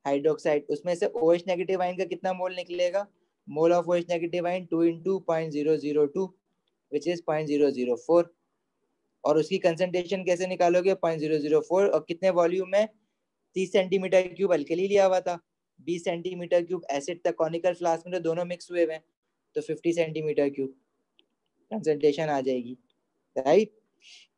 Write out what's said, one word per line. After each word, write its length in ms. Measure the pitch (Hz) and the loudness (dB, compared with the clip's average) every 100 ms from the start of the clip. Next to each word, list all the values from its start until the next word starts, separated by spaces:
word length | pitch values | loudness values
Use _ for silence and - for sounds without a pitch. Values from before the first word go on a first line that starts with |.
| 139 | -2
hydroxide। 640 | 143 151 151 165 147 - | 0 0 0 0 -2 -2
उसमें 240 | 147 180 175 | -6 -4 -2
से 100 | 202 | -2
ओएच 400 | 165 160 175 180 | 2 4 4 2
negative 340 | 175 180 185 | -4 -2 -2
ion 160 | 180 185 | -2 -2
का 80 | 180 | -6
कितना 280 | 175 185 | -4 -4
mole 220 | 185 - 180 | -4 -6 -8
निकलेगा? 500 | 180 175 180 190 202 _ _ _ - | -8 -2 -2 -2 -6 _ _ _ -8
Mole 260 | 147 165 | 2 4
of 160 | 175 165 | 4 2
O 60 | 175 | 0
H 140 | 170 | 0
negative 360 | 170 165 175 175 | -4 -2 -4 -2
ion 220 | 185 175 | -4 -4
two 160 | 165 | 2
into 360 | 170 165 170 190 | 2 2 -4 -4
point 280 | 175 160 160 | -2 -2 -2
zero 260 | 147 147 156 | -2 0 0
zero 280 | 147 147 143 | 0 2 2
two, 200 | 143 185 _ _ _ _ _ - | 0 -6 _ _ _ _ _ -8
which 160 | 147 156 | -6 -4
is 140 | 170 | -4
point 240 | 165 156 156 | -2 -2 0
zero 240 | 147 143 | 2 2
zero 260 | 131 123 120 | 2 -2 -2
four। 240 | - 170 170 _ _ _ _ _ _ _ _ _ | 2 2 2 _ _ _ _ _ _ _ _ _
और 140 | 143 156 | 0 0
उसकी 200 | 151 190 | 0 0
concentration 640 | 185 165 185 180 170 190 180 | 0 0 -2 -2 -2 -4 -2
कैसे 220 | 175 185 | -2 -2
निकालोगे? 460 | 180 175 175 185 185 | 0 2 4 2 0
पॉइंट 240 | 170 160 | -2 -2
ज़ीरो 180 | 156 156 | -2 -2
ज़ीरो 220 | 147 151 | 2 0
फ़ोर। 260 | 151 180 202 | 2 2 2
और 180 | 156 156 | 2 -2
कितने 220 | 170 190 | -2 0
volume 380 | 175 170 185 185 | 2 2 0 -2
में? 160 | 196 214 _ _ _ _ _ _ 185 | 0 0 _ _ _ _ _ _ -6
तीस 160 | 190 | 0
centimeter 560 | 202 185 190 185 185 180 | 0 2 0 2 2 2
cube 200 | 165 190 | 0 0
अल्कली 340 | 170 143 165 190 | 0 0 -2 2
लिया 180 | 202 190 | 4 4
हुआ 140 | 185 | 2
था, 200 | 180 170 _ _ _ _ | -2 -6 _ _ _ _
बीस 240 | 135 170 | -6 -6
centimeter 600 | 185 170 180 180 170 175 | -4 -6 -6 -8 0 0
cube 220 | 170 180 - | 0 -6 -4
acid 280 | 139 139 170 175 | -6 -6 -4 -2
था, 40 | |
conical 400 | 165 160 165 180 | 0 -2 0 -2
flask 340 | 175 170 165 175 | 0 0 -2 -2
में 60 | |
तो 60 | 180 | -4
दोनों 260 | 160 165 175 | -2 -4 -4
mix 260 | 175 - | -8 -4
हुए 120 | 175 | 0
हुए 100 | 160 | 0
हैं, 100 | 156 _ _ _ _ _ 151 | 0 _ _ _ _ _ -8
तो 60 | |
fifty 320 | 151 156 170 | -6 -4 -2
centimeter 560 | 165 160 156 156 147 143 | 0 -2 -2 -2 0 0
क्यूब 200 | 139 135 - _ _ _ _ _ _ _ _ - | 0 -8 -8 _ _ _ _ _ _ _ _ -12
concentration 580 | 220 156 147 151 147 156 | -6 -2 2 2 2 0
आ 100 | 139 | -2
जाएगी, 360 | 131 127 120 127 _ _ _ _ _ 131 | -2 -4 -6 -14 _ _ _ _ _ -4
Right? 380 | 131 180 214 _ _ _ - - _ | 4 4 4 _ _ _ -20 -20 _